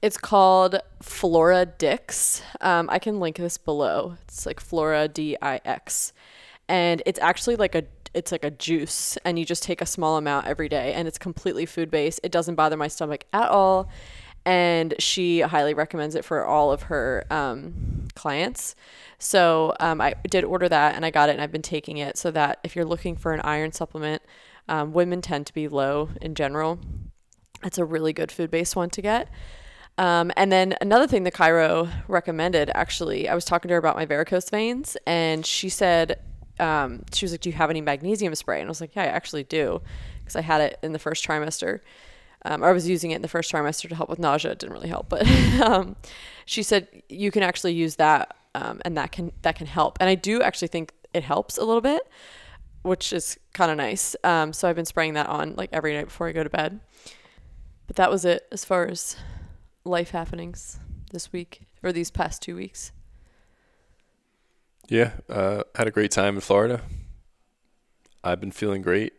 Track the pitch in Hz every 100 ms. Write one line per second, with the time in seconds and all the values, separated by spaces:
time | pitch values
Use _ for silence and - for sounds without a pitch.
0 | 208 - - 202 190 185 185 185 - -
1 | - - - 165 165 180 180 - 156 240
2 | - - - - - - 185 175 170 175
3 | 220 214 170 156 175 - - 147 135 85
4 | - 170 - - - - - 170 156 151
5 | 151 151 151 147 143 131 - 120 - -
6 | - _ - - - - _ 180 175 165
7 | - 180 160 180 - 233 196 165 156 -
8 | - 165 170 165 143 147 - 165 143 -
9 | - - 175 170 165 170 - 175 170 -
10 | 160 156 151 143 - 147 156 143 127 143
11 | 165 - - 165 190 123 160 - 165 156
12 | 147 160 175 175 165 165 156 156 147 -
13 | 156 147 - 202 233 202 190 190 190 -
14 | - - - - - 180 175 170 165 -
15 | - - 175 170 156 160 147 151 151 170
16 | 151 156 - 156 - 151 147 143 - 151
17 | 123 123 - 156 139 123 156 170 - -
18 | - - 160 143 180 - - - - -
19 | - - - 202 175 160 160 - 165 160
20 | 135 - 190 190 - 185 180 160 151 -
21 | 160 156 147 143 147 160 156 156 151 156
22 | 143 - 175 156 147 - 165 - 160 170
23 | 180 170 170 156 147 151 156 - 165 156
24 | 151 151 _ - - - - 156 151 160
25 | 175 180 175 151 147 - 151 143 135 143
26 | 151 - 160 156 143 147 156 175 - -
27 | - - _ _ _ - 185 175 170 165
28 | 156 156 160 - 165 165 175 - 175 -
29 | 202 226 - - - - - - - -
30 | 185 170 170 - 196 190 185 190 202 220
31 | 269 240 180 - 165 165 160 165 170 -
32 | - 185 170 165 170 170 147 - - -
33 | 165 - - 170 - 175 175 175 160 -
34 | 156 147 165 185 180 214 220 247 294 -
35 | - 170 160 160 160 - 185 - 185 170
36 | 165 - - - - - 165 156 135 120
37 | - - 190 165 - 156 160 160 151 143
38 | 165 208 196 156 - 78 87 160 160 -
39 | 170 - - 156 135 160 139 87 - -
40 | - - - - 160 156 147 - 156 156
41 | - 160 - 156 151 - - - - -
42 | - - - _ - 151 151 180 170 180
43 | 170 160 160 170 165 160 147 156 165 165
44 | - - 151 147 165 - - - 170 -
45 | - - - 254 247 254 226 196 185 202
46 | - - - - - - 208 208 180 -
47 | _ 170 202 214 185 180 185 170 165 -
48 | 156 151 - - _ - - - - 156
49 | 156 - 170 - 170 160 156 - 156 -
50 | 185 190 185 226 - - 170 170 160 _
51 | - 175 143 151 - - 220 226 240 302
52 | 523 - - - - - - - 180 185
53 | - 185 - - _ - 175 156 127 190
54 | - - 175 170 156 160 185 165 165 -
55 | 160 151 147 151 151 - - 160 156 147
56 | 151 - 170 160 151 147 156 202 - _
57 | - - _ _ - - - - - -
58 | 185 196 175 175 - 208 - 185 175 175
59 | - - - - - - - _ - 175
60 | 175 180 165 170 170 175 - - - -
61 | - 175 - 180 175 - - _ 185 170
62 | 170 - 160 - - 175 190 - - -
63 | - - - _ _ _ _ _ _ _
64 | _ _ _ _ _ _ _ _ _ 113
65 | 117 - - 107 95 104 - - 113 104
66 | 104 - 101 101 - 98 113 123 - -
67 | - - _ _ _ _ _ _ _ _
68 | _ _ 90 90 98 - 104 98 92 92
69 | 110